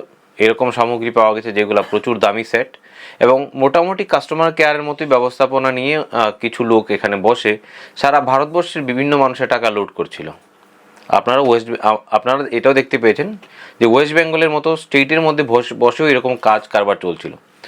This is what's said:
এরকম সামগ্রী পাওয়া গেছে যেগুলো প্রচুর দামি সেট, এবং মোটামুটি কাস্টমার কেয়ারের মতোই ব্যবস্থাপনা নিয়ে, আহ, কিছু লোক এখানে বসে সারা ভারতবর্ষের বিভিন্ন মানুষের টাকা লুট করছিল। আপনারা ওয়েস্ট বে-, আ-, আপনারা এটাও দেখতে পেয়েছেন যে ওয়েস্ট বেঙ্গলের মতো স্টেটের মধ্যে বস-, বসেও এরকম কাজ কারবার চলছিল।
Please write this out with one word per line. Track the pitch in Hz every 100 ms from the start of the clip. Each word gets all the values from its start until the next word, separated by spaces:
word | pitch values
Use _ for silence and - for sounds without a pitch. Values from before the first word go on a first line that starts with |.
| - _ _ -
এরকম | 110 113 127
সামগ্রী | 120 117 120 120
পাওয়া | 117 110
গেছে | 110 113
যেগুলো | 101 104 104 95
প্রচুর | 107 127 113
দামি | 104 104
সেট, | 113 117 131 - _ - - -
এবং | 120 131 139 135
মোটামুটি | 135 170 175 190
কাস্টমার | 190 147 - 160 165
কেয়ারের | 160 151 147
মতোই | 147 143 151
ব্যবস্থাপনা | 127 123 - 135 135 131
নিয়ে, | 127 131 156
আহ, | 147 117 110 -
কিছু | 117 -
লোক | 117 113 104
এখানে | 101 104 101
বসে | 101 120 107 107 - - - -
সারা | 139 143
ভারতবর্ষের | 131 135 151 170 170 165
বিভিন্ন | 135 127 143 147
মানুষের | 131 127 120
টাকা | 131 117
লুট | 104 98
করছিল। | - 85 - 78 - _ _ _ _ _ _ -
আপনারা | 101 117 131
ওয়েস্ট | 135 117 113
বে-, | 117
আ-, | 107 110 -
আপনারা | 107 123 135 139
এটাও | 120 135
দেখতে | 135 131 123
পেয়েছেন | 113 104 175 208 - - - -
যে | 117
ওয়েস্ট | 123 151
বেঙ্গলের | 156 165 160 160
মতো | 151 160 160
স্টেটের | - 139 139 160
মধ্যে | 160 151
বস-, | 139 120 120
বসেও | 113 120 120 156
এরকম | 127 127 123
কাজ | 110 110 -
কারবার | 107 101 98
চলছিল। | 90 80 80 - _ _